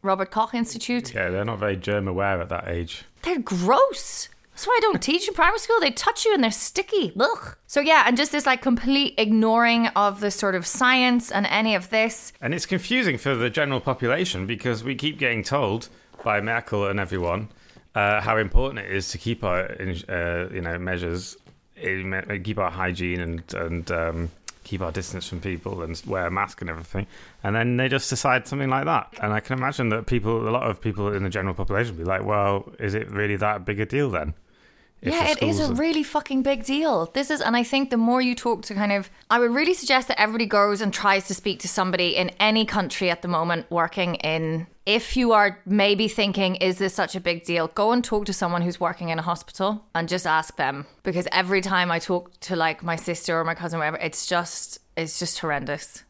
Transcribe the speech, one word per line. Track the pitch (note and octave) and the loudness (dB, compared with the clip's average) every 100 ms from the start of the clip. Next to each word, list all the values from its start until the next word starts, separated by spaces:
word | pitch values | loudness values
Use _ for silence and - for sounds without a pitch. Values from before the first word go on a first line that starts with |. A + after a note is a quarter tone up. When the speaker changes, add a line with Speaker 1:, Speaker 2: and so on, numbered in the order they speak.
Speaker 1:
Robert | G3 F#3+ F#3+ | 0 0 0
Koch | A3 A3+ | 0 0
Institute. | A#3+ A#3 A3+ - A#3+ A#3 | 0 -2 -4 -2 -2 -2
Speaker 2:
Yeah, | G2+ F2+ | -2 -2
they're | F#2 | 0
not | G#2 G#2+ | -2 -2
very | G#2 F#2+ | -2 -2
germ | F2+ G#2 G2 | 0 0 0
aware | F2+ G2 F#2+ | 0 0 0
at | E2+ | -2
that | F2 F#2 | -6 -4
age. | F2 E2+ - - _ | -4 -6 -10 -16 _
Speaker 1:
They're | - F4 | -2 -2
gross. | A3+ F#3 F3+ C4 C5+ - - - - - _ | -2 -2 4 6 4 2 -2 -2 -4 -12 _
That's | - - | -8 2
why | A#4+ | 4
I | |
don't | A4 F#3+ | 4 2
teach | - E4 G4 | 2 0 0
in | |
primary | F#4 E4+ A4 | 2 2 2
school. | - A4+ | 2 2
They | D4 | 2
touch | - - A4+ A4 | 2 0 2 2
you | |
and | G4 | 4
they're | A3+ | 4
sticky. | G#3+ - - G4 G#4 A3 F3 | 2 0 -2 0 0 0 2
Ugh. | C4+ - - - _ | 0 0 -8 -16 _
So | C#4+ | 0
yeah, | D4 D#4 B3 | 6 6 6
and | B3 | 4
just | D4 | 2
this, | D4 C#4 | 2 2
like, | B3+ | 2
complete | C4+ A#3+ B3+ C#4 C#4 - | 2 0 2 2 2 0
ignoring | A3 A3 A3 A3+ A#3 A#3 A#3 | 2 4 6 6 4 4 2
of | - G3+ G3+ | 2 2 2
the | G#3 | -2
sort | G3 G3+ F#3 | 0 0 0
of | E3+ | -2
science | - B3 B3+ B3+ A#3+ A#3 | 2 4 4 4 2 0
and | G3 G3+ | -2 0
any | G#3 A3 G3+ | 2 2 0
of | F3+ | 0
this. | A3 A3+ A3+ - - | 0 0 -2 -8 -8
Speaker 2:
And | B2 | -4
it's | E3 - | -4 -2
confusing | F#3 F3+ B3+ G#3 B2 | -2 0 0 2 0
for | C#3 B2+ | 0 0
the | A#2+ | 0
general | C3+ D3 C3 | 0 0 0
population | C#3 B2+ A#2+ C#3+ F3+ F#2 F#2+ | -2 -2 0 0 0 -2 -4
because | A#2 B2+ A2+ | -4 -2 -2
we | A#2 C3 | -4 -4
keep | D3 D3 | -4 -2
getting | C3 A#2 | 0 0
told | G2 C#3+ A2+ A2 - - _ - - | -2 0 0 -2 -6 -20 _ -6 0
by | G#2 | 0
Merkel | G#2 A#2 - G#2 G2+ | 0 -4 -2 -2 0
and | G2 | -2
everyone, | F#2 F#2+ F2 F2 G#2+ - - - _ A#2 | -2 -2 -2 -2 -4 -14 -20 -20 _ 0
uh, | G2+ G#2+ | 2 2
how | G2+ A2 | 2 0
important | G#2 B2 C3 B2 G2 | 4 4 2 -4 -4
it | |
is | G2 F#2 | -4 -4
to | - | -6
keep | A#2 A#2 G2+ | -4 -2 0
our, | F2+ | 0
uh, | F#2+ - F#2 E2+ - F2+ E2+ F2 F2+ | -2 -6 -6 -6 -4 -4 -2 -2 -4
you | F#2 | -6
know, | E2+ F2 | -6 -6
measures, | F2+ F2+ F2 F2 F2+ - - _ _ - | -4 -4 -4 -6 -8 -16 -20 _ _ -10
in, | F2+ F#2+ F#2+ F#2+ - G2+ | -6 -4 -4 -6 -4 -6
keep | F#2 G#2+ | -4 -2
our | F#2 | -2
hygiene | F2 F#2 F2 F2+ F2 | -2 -4 -2 -4 -2
and, | E2+ E2 - | -4 -6 -8
and, | F#2 E2+ E2+ E2 | -8 -4 -6 -4
um, | E2+ E2 E2 E2 - - - - | -2 -2 -2 -6 -8 -18 -18 -10
keep | F#2+ | -6
our | F2 | -4
distance | E2 F2+ F#2 - | -6 -8 -8 -8
from | F2+ | -8
people | F#2 F2 G2 F#2+ | -6 -6 -6 -8
and | E2 E2 - | -8 -10 -6
wear | F#2+ F2 | -4 -2
a | |
mask | F#2+ G2 - | -2 -4 -6
and | F2+ | -10
everything. | E2 E2+ F#2+ G2 - - - G2+ | -10 -8 -6 -6 -12 -20 -10 -4
And | A2 | 0
then | A#2 B2 | 0 0
they | C3 | 0
just | C3+ - | 0 -2
decide | B2+ C#3 B2+ - | -2 2 2 0
something | C#3 C3+ | -4 -2
like | C3 | 0
that. | C#3+ D3 - - | 0 0 -2 -6
And | G#2 | -2
I | G#2+ | -2
can | - C3 | -2 -2
imagine | C3 C3 A#2+ | -2 0 0
that | G#2+ A2 | 0 0
people, | A#2+ G#2 A2+ A2 | 0 2 0 0
a | |
lot | A#2+ | 0
of | A#2+ G2+ | 0 -2
people | A2+ G#2 G2+ | -4 -2 -2
in | G2+ | -2
the | F#2+ | -2
general | G2 F#2+ F2+ | -2 -2 -2
population | F#2+ G2+ A#2+ E2+ | 0 0 -2 -2
be | |
like, | E2+ F#2+ G2+ | -2 -2 0
"Well, | G#2 G2+ G2 - - | 2 2 0 -4 -6
is | G#2+ | -4
it | G#2 - | -4 -4
really | G2+ G#2 G2+ | -2 -2 0
that | G#2 G#2 | 0 -2
big | F2+ G2+ | -4 -4
a | G#2+ | -2
deal | C3+ C#3+ | 0 0
then?" | F2+ D2+ - _ _ _ _ _ _ | 0 -2 -8 _ _ _ _ _ _
If | - | -2
Speaker 1:
Yeah, | E4 D4+ | 0 2
Speaker 2:
the | |
Speaker 1:
it | D4+ - | 2 2
is | - | 2
a | D4+ | 0
Speaker 2:
schools | A#3+ | 2
are | |
Speaker 1:
really | D#4+ D#4 | 2 0
fucking | D4 D4+ - C4+ | 0 -2 -2 0
big | C4 C#4 A3 | 2 0 0
deal. | C#4 D#4+ G#3+ E3 | 0 2 2 0
This | C4 C#4 | -2 -2
is, | D4+ | 0
and | - A#3+ | 2 2
I | |
think | A#3+ C4+ C4+ | 2 0 2
the | A#3+ | 2
more | A3+ B3+ | 4 4
you | B3+ A#3+ | 2 0
talk | A#3+ A3 | 0 -2
to | - G3 | -2 -2
kind | G3+ | 2
of, | G3+ F#3+ - _ | 0 -2 -14 _
I | A#3 | 4
would | A#3+ | 4
really | A#3+ D#4+ | 4 2
suggest | F4+ C4+ C4 B3+ | 2 4 2 2
that | - | 2
everybody | G#3+ A3+ A3 | 2 2 2
goes | G#3 G3+ G3+ | 4 4 2
and | G#3 | 0
tries | - G#3 G3 F#3+ | 0 2 2 2
to | |
speak | F#3+ G#3+ F#3 | -2 -2 -4
to | F#3 | -2
somebody | - F#3 F#3 F3 - | 0 0 2 0 2
in | F3 - | -2 2
any | G#3+ A3 G#3+ | 2 4 2
country | G#3 C#3+ - F#3 | 0 -2 0 0
at | E3+ | 0
the | F3 | 0
moment | E3+ E3+ E3 - | 0 0 -2 -2
working | E3+ E3 G3 F3 E3+ | 0 0 0 -2 -2
in, | D#3 D#3+ D#3+ D#3+ E3+ - - | -2 0 0 -4 -6 -8 0
if | G#3+ - B3+ | 0 2 2
you | B3 | 4
are | G#3+ G3+ F#3+ - | 6 4 0 0
maybe | G3+ G3+ G3+ A3 | 2 4 4 2
thinking, | A3 G3+ F#3 F#3+ F#3 | 2 0 2 0 2
"Is | F#3 F#3 | 0 2
this | F#3+ | 0
such | F#3 F#3 F#3+ | 0 -2 -2
a | |
big | F3 E3+ E3+ | -4 -4 -2
deal?" | E3+ E3 | -2 0
Go | - A3 | 0 2
and | B3 | 2
talk | A#3+ G#3 G#3 | 2 -2 0
to | |
someone | F#3+ F3 F3 | -2 0 0
who's | F3 E3+ | -2 0
working | F3 F3 E3+ | -4 -2 -4
in | E3 | -4
a | |
hospital | E3 F3 - - G3 G#3+ - E3 | -2 -4 -6 -2 -2 -2 -4 -4
and | E3 | -2
just | F3+ F3 | 0 2
ask | D#3 D#3 - | 2 0 -2
them. | C3+ C#3 C#3 _ | -2 -2 -10 _
Because | - F3 F3+ | -4 -2 0
every | F3 F3+ G3 | 0 2 0
time | F#3+ F#3 F3 | 2 0 2
I | E3+ | -2
talk | - F3+ F3 _ | 0 -4 -4 _
to, | - F3+ | -6 0
like, | D#3+ D#3+ | 0 -2
my | E3+ E3 | -4 -4
sister | E3+ E3 - E3 | -4 -4 -2 0
or | |
my | E3 E3 | -2 -4
cousin, | E3+ E3 | -4 -2
whatever, | D3+ D#3+ | -2 -2
it's | E3+ - - | -4 -4 -2
just, | F3 E3+ - - - _ - | -2 -2 -6 -6 -10 _ -8
it's | E3 - | -4 -2
just | F3 - | -2 -2
horrendous. | E3 C#3+ C3+ C#3+ - - - | -2 -2 -4 -6 -8 -12 -16